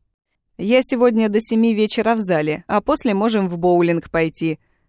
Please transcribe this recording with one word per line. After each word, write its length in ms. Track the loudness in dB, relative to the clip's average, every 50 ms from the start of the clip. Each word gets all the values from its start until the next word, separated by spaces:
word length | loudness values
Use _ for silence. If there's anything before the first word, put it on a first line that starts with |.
| _ _ _ _ _ _ _ _ _ _ _ -8
«Я 240 | -2 2 2 2 2
сегодня 460 | 2 0 2 2 2 2 2 0 2
до 100 | 0 0
семи 340 | 0 0 0 2 2 2 2
вечера 420 | 2 0 -2 -2 -2 0 0 0
в 40 | 0
зале, 460 | 0 0 0 0 0 -2 -4 -6 -6 -4
а 140 | -4 -2
после 320 | 0 0 -2 -2 0 -2 -2
можем 340 | 0 0 0 0 0 -2 -2
в 100 | -4 -2
боулинг 540 | 0 2 2 4 2 2 0 -2 -4 -4
пойти. 480 | -2 -2 -2 -2 -4 -4 -4 -4 -6 -6 _ _ _ _ _